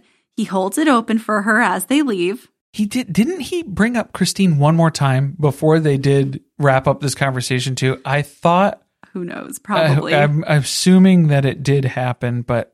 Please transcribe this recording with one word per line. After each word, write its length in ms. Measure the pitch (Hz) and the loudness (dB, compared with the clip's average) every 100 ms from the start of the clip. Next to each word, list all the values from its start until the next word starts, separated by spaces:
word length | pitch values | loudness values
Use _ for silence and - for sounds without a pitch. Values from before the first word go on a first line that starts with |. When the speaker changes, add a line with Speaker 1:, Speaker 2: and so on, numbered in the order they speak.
| - _ _ - | -12 _ _ -8
Speaker 1:
he 60 | |
holds 340 | 220 190 185 196 | -4 -2 -2 0
it 100 | 311 | 2
open 300 | 247 226 220 | 2 0 -4
for 240 | 220 214 | -2 -2
her 180 | 202 214 | 0 0
as 260 | 226 190 - | 0 -2 -2
they 160 | 277 | 0
leave. 460 | 294 196 175 233 - _ _ | 0 -2 -4 -6 -12 _ _
Speaker 2:
He 120 | - 208 | -6 -4
did. 260 | 247 254 | -4 -4
Didn't 280 | 160 240 370 | 0 0 -2
he 240 | 247 359 | -6 -8
bring 340 | 330 175 220 240 | -6 -2 -2 -2
up 160 | - | -6
Christine 460 | - 180 - 190 151 | -4 -4 0 0 2
one 160 | 143 165 | 2 4
more 160 | 165 | 2
time 440 | - 139 131 139 - | 0 0 0 -2 -2
before 400 | 147 135 156 160 | -2 0 2 2
they 180 | 156 139 | 2 0
did 440 | 139 139 135 135 - - | 2 2 0 -4 -14 -2
wrap 280 | 143 143 156 | 2 2 2
up 120 | 135 | -2
this 140 | 143 - | -4 -4
conversation 580 | 139 127 117 127 123 | -4 -4 -4 -4 -4
too? 260 | 127 135 127 - | -2 -2 -2 -2
I 160 | 143 | -4
thought 580 | 143 _ 170 175 202 - _ _ - | -4 _ 2 2 2 -2 _ _ -16
Speaker 1:
Who 100 | 190 175 | -12 -10
knows? 340 | - - - | -10 -14 -14
Probably. 540 | - 202 160 143 170 156 | -4 0 2 2 0 2
Speaker 2:
I, 80 | |
I'm, 200 | 147 147 165 | 2 0 0
I'm 160 | 151 | 0
assuming 680 | 127 - 185 185 190 185 156 | 0 -2 4 6 6 6 4
that 180 | 143 139 | 2 0
it 160 | - | -2
did 240 | 135 139 131 | 0 0 0
happen, 560 | 123 127 120 123 120 | -2 -4 -4 -4 -6
but 300 | 117 120 - | -4 -4 -4